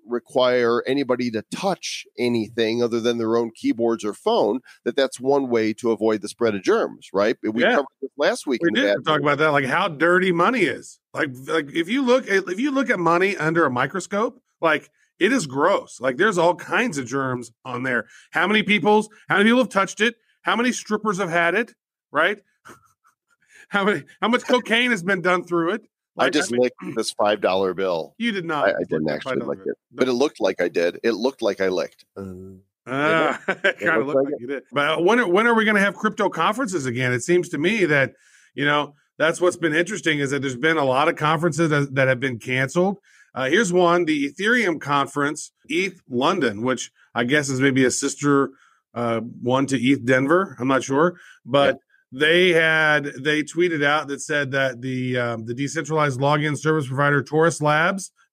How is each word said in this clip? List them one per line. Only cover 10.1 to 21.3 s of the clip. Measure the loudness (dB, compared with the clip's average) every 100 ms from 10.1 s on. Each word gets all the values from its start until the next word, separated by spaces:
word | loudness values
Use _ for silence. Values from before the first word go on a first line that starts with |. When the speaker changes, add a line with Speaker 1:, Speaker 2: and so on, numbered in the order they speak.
| 4 2
Speaker 2:
money | 2 2 2
is. | 0 -2 -12 -20 _
Like, | -6 -6 -6 -4
like, | -4 -2
if | -6 -2
you | -2
look | 2 2 2
at, | -2 0
if | -4
you | -2
look | 0 0
at | 0
money | 2 2 2 0
under | 0 2 2
a |
microscope, | 2 -2 -4 -6 -4 -4 -6 _ -2
like, | 0 0 -4 _ _ -2
it | 2
is | 2 -2
gross. | 0 2 2 -4 -6
Like, | -4 0
there's | 0 2
all | 2 0
kinds | -2 -2 -2 -4
of | -4
germs | -4 -4 -4 -8 _
on | -12 -6
there. | -2 -2 -4 -16 _
How | 0 2
many | 2
people's, | 2 0 4 2 0 -10 -2
how | 2
many | 4
people | 4
have | 2
touched | 0 -2 0
it? | -2 -2 _ _
How | -4 0
many | 0
strippers | -2 -4 -4 -2 -2
have |
had | 0